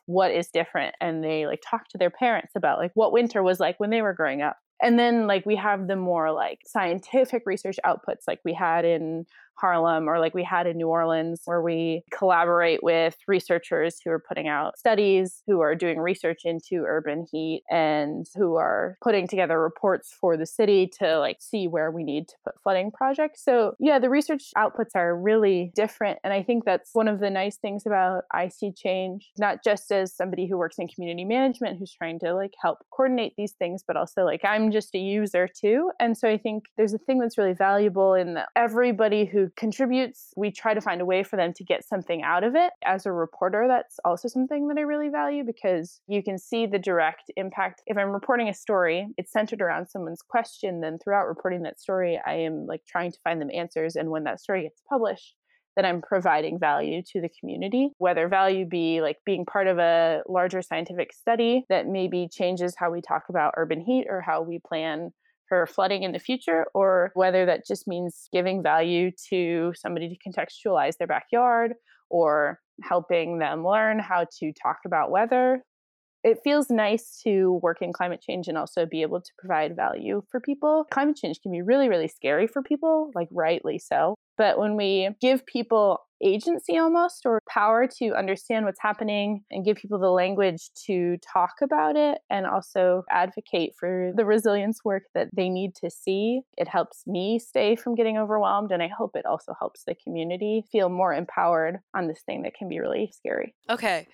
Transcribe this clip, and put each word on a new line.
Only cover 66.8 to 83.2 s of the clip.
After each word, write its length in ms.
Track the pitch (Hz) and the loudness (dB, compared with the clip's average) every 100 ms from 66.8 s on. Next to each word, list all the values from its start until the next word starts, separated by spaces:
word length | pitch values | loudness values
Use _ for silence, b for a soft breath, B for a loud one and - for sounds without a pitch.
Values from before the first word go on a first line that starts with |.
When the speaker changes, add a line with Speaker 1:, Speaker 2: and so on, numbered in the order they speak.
| 196 185 185 | 4 4 2
Speaker 1:
whether 320 | 185 185 185 180 | 2 2 4 4
that 180 | 165 | 0
just 220 | - 196 - | -2 -8 -6
means 420 | 175 175 - - | -6 -6 -8 -4
giving 320 | 180 180 190 | 0 0 0
value 480 | 160 160 170 175 185 180 - | 2 2 2 2 0 -4 -4
to 420 | 185 170 170 170 170 | -2 0 0 -2 -4
somebody 320 | - 170 170 | -6 -6 -8
to 200 | 180 190 | -12 -12
contextualize 680 | 180 156 - 214 170 143 - | -8 -8 -6 -2 0 0 -2
their 100 | 160 | -4
backyard 680 | - - 240 247 233 233 233 b b b | -4 -2 2 2 2 0 -4 b b b
or 480 | 170 160 151 147 170 _ - | 2 4 4 0 -2 _ -14
helping 560 | - 175 165 175 165 170 | -2 -2 0 0 0 -2
them 260 | 151 156 | -2 -2
learn 360 | 175 214 220 214 | 0 2 2 0
how 260 | 190 180 165 - | 0 -2 -2 -6
to 120 | 156 151 | -8 -4
talk 180 | 127 - | -4 -4
about 280 | 175 165 - | -2 -2 0
weather. 500 | 185 233 254 254 254 - _ _ _ _ _ | 0 2 2 2 0 -4 _ _ _ _ _
It 160 | 226 226 | 2 2
feels 260 | 285 294 269 | 2 2 2
nice 520 | 226 208 220 - - | 2 2 0 -4 -6
to 380 | 226 196 185 180 | 0 4 4 4
work 180 | 170 165 | 0 0
in 120 | 175 | -4
climate 280 | 175 180 - | -4 -4 -6
change 280 | - 185 175 | -8 -8 -4
and 100 | 160 | -4
also 280 | 147 - 165 | -4 -2 -2
be 160 | 160 | -2
able 180 | 156 180 | -2 -4
to 100 | - _ | -8 _
provide 380 | 185 160 156 170 | -4 -2 -2 -2
value 460 | - - - 202 - | -4 -4 -4 -6 -4
for 80 | 254 | -8
people. 440 | 269 277 302 311 302 | -4 -2 2 2 0
Climate 240 | 269 294 | 0 0
change 260 | 294 180 165 | 0 -4 -6
can 120 | 196 | -6
be 100 | 175 | -4
really, 260 | 180 269 262 | 2 4 4
really 200 | 175 156 | 2 0
scary 400 | - 131 151 226 | -4 0 2 0
for 120 | 277 | -2
people, 520 | 262 294 320 311 311 | -4 -2 2 0 0
like, 140 | 208 | -4